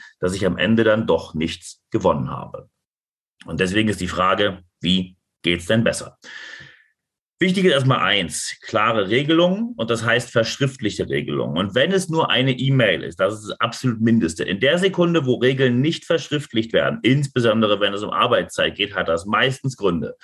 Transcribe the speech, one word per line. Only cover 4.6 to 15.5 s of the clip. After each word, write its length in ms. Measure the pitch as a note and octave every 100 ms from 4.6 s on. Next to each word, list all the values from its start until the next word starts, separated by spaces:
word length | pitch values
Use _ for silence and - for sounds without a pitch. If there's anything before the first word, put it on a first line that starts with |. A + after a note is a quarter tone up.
| - _
wie 380 | F2+ F#2 F#2 - _ _
geht's 220 | E2 F2 E2+
denn 180 | A2+
besser? 340 | F#2+ - - - - - - - - _ _ _ _ _ _ _
Wichtig 280 | F#3 F#3+ F3+
ist 80 |
erstmal 260 | C#3 C3 A#2
eins, 580 | F#2 G2+ D#2+ - - - -
klare 440 | G#2+ A2+ A2+ F#2
Regelungen 640 | B2 D3 E3 F3+ G3 A#3 A#3
und 140 | A2+
das 160 | A2+ A2+
heißt 260 | A#2+ -
verschriftlichte 800 | A#2 A2+ - C#3 - G#2+ F#2+ E2+
Regelungen. 480 | C#2+ C#2 C#2 A#1+ D#2
Und 180 | F#2+ G#2+
wenn 160 | E3
es 160 | G3 F3+
nur 240 | D#3+ -
eine 260 | A2+ C3 B2+
E-Mail 460 | C3+ C3+ G#2+ D#2
ist, 160 | - F2
das 140 | G2
ist 160 | G#2+ G#2+
das 100 | -
absolut 400 | A#2 - C3 A2+
Mindeste. 460 | A2+ A2+ - - -
In 160 | G2
der 160 | B2+ F3
Sekunde, 480 | G3 F3+ E3+ E3 B2+
wo 100 | G#2+
Regeln 460 | B2+